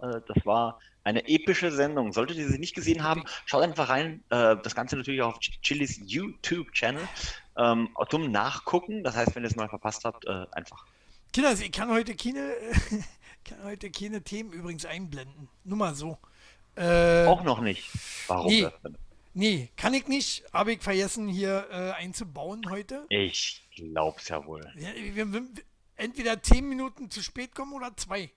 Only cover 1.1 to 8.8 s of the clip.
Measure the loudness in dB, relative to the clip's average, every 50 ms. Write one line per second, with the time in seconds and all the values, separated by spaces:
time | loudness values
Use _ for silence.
1.1 | 2 2 4 4 4 4 6 4 2 2 2 2 2 2 2 2 2 0 0 0
2.1 | 0 0 0 0 -2 -4 0 0 0 0 -2 -6 -6 -2 0 2 2 2 2 0
3.1 | 0 0 -2 -8 -12 -12 -6 0 4 4 4 4 2 0 2 2 2 2 0 -2
4.1 | -6 -10 -4 _ 2 6 6 6 6 4 2 -4 -4 -4 -4 -4 -4 -4 -4 -2
5.1 | 0 0 0 0 -2 -4 -6 -6 -6 -4 -2 -2 0 0 -2 -2 -4 -8 -8 -6
6.1 | -4 -4 -4 -6 -8 -8 -4 -4 -4 -4 -4 -4 -2 0 0 0 0 -2 -6 -8
7.1 | -8 -8 -8 -8 -8 -10 -16 -10 _ 4 4 6 6 4 2 0 -2 -4 -2 0
8.1 | 0 0 0 2 2 2 2 2 -2 -4 -2 0 0 0